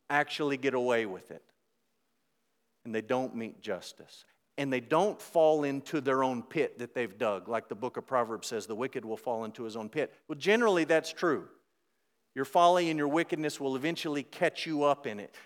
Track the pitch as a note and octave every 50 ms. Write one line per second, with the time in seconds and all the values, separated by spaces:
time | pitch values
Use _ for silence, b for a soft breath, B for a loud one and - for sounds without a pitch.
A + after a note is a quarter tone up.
0 | _ - C#3+ D3 D3 C#3+ - - D#3 C#3+ C#3 C3 B2+ C#3 B2 B2+ B2 B2 A#2+ A#2
1 | A2+ G2+ F#2 F2+ - - D#2+ - _ _ _ _ _ _ _ _ _ _ _ _
2 | _ _ _ _ _ _ _ _ _ _ _ _ _ _ _ _ _ A#2+ A2 A2
3 | G#2+ A2 B2+ B2+ C3 B2+ - A#2 A2+ A2 - - - G#2+ F#2+ F2 - - - -
4 | D#2+ - - - - b b b _ _ _ - C#3+ C#3 C3 B2+ A#2 A2+ D#3 D#3+
5 | F#3+ G#3+ F3 - - - - E3+ D#3+ D#3 D#3 D3+ D3 C#3 C#3 C#3 C3 - - D3+
6 | B2+ C#3 C3 C3 C3 C3 B2+ A#2+ A2+ - - E3 C3 - - - A#2 A#2 _ B2+
7 | A#2+ G2+ F#2+ G#2+ B2 A2 G2+ F#2 F2+ G#2 A#2 A2 - - A#2 G2+ B2 B2 - A#2+
8 | G#2+ - C3 B2+ A#2+ A2 A2+ G2 - - A#2+ A2 G2 G#2+ A2 G#2 B2+ C3+ - C3
9 | A2+ A2 A2 G#2+ - B2+ A#2+ A2 A2 A2 A2+ - A#2+ A2+ G#2+ A2+ G#2+ G#2+ - D3+
10 | C3+ - b b b - D#3 C#3+ C3+ F#3 G#3+ A#3 A#3+ A3 F#3+ E3+ D#3 C#3+ E3 D#3+
11 | D#3 - - - F#3+ E3+ C#3 G2+ - - - _ _ _ _ _ _ _ _ _
12 | _ _ _ _ _ _ _ C3+ C3+ - - F3+ F3 F3 F3+ F3+ F3 E3 D#3+ D3+
13 | D3 C#3+ D3 E3 E3 - F3 D#3 D#3 D3+ - - C#3+ C3+ C3 B2+ C3+ E3 E3+ -
14 | - D#3+ D3 C#3+ C3 - - - F3 D#3 - - - E3 D#3 D3 D3 C#3+ C#3 -
15 | - A#2 G#2+ G2+ G2 - B B B